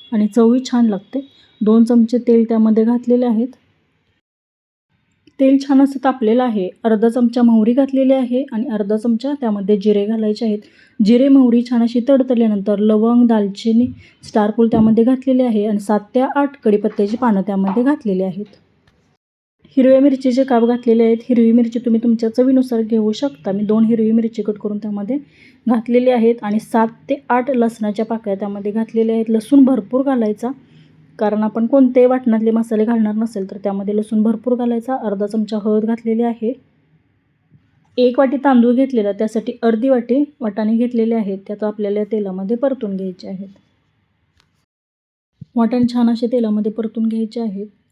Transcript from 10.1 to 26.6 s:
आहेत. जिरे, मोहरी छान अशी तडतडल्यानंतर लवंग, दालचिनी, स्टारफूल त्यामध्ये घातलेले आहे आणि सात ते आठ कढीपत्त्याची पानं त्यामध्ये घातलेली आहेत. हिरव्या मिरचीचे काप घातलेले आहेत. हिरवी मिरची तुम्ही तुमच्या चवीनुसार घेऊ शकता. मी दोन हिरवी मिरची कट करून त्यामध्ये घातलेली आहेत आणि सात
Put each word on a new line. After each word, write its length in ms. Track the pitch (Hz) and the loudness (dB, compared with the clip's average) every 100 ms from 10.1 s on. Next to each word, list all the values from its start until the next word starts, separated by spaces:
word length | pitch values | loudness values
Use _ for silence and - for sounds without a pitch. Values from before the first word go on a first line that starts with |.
| 226 214 214 233 | -2 -2 -2 -4
आहेत. 140 | 208 - _ _ _ 208 | -4 -8 _ _ _ 2
जिरे, 220 | 240 277 | 4 6
मोहरी 340 | 269 247 240 240 | 6 6 2 0
छान 120 | 247 | 0
अशी 180 | 233 240 233 | 0 0 2
तडतडल्यानंतर 720 | 269 262 240 226 208 196 202 | 2 2 0 0 0 -2 0
लवंग, 480 | 214 214 226 240 240 | 2 2 2 4 4
दालचिनी, 600 | 220 202 196 226 226 247 - - _ | 2 0 -4 -2 0 0 -4 -20 _
स्टारफूल 440 | - 226 208 220 233 | -4 -2 0 2 2
त्यामध्ये 360 | 233 220 220 | 4 2 4
घातलेले 400 | 226 262 262 254 | 2 0 0 0
आहे 220 | 254 214 208 | 0 0 -2
आणि 140 | 202 | -4
सात 200 | 202 208 202 247 | -2 -2 -2 -2
ते 40 | |
आठ 420 | 269 285 285 - | -2 -2 -4 -2
कढीपत्त्याची 540 | 226 208 208 208 202 233 | 0 0 0 -2 -4 -2
पानं 240 | 247 196 | 0 0
त्यामध्ये 420 | 190 196 190 190 | -2 -2 -2 0
घातलेली 400 | 254 294 214 185 | -2 -2 -2 -4
आहेत. 220 | 190 180 208 _ _ _ _ _ _ _ _ _ _ _ _ - | -4 -6 -14 _ _ _ _ _ _ _ _ _ _ _ _ 2
हिरव्या 220 | 262 262 | 4 6
मिरचीचे 440 | 285 269 262 247 | 4 2 0 0
काप 200 | 269 240 | 2 2
घातलेले 400 | 233 240 240 226 | 2 0 2 2
आहेत. 140 | 226 226 | 4 0
हिरवी 300 | - 240 226 | 0 2 4
मिरची 280 | 233 233 240 | 4 2 -2
तुम्ही 220 | 240 226 | -2 0
तुमच्या 260 | 240 226 226 | 0 0 -2
चवीनुसार 520 | 226 254 262 254 226 | 0 2 2 0 -2
घेऊ 300 | 220 226 214 | -2 0 0
शकता. 400 | 214 285 277 208 | -2 -6 -6 -6
मी 120 | 196 | -4
दोन 220 | 208 220 220 | 0 2 2
हिरवी 260 | 226 220 | 2 2
मिरची 300 | 226 226 226 | 0 -2 -2
कट 120 | 208 | -2
करून 240 | 208 208 208 | -2 -6 -8
त्यामध्ये 400 | 214 202 202 277 - _ - _ - | -8 -8 -6 -6 -8 _ -20 _ -2
घातलेली 420 | 233 233 240 254 | -2 2 2 2
आहेत 260 | 247 226 233 | 2 2 0
आणि 180 | 208 | -2
सात 280 | 208 | -6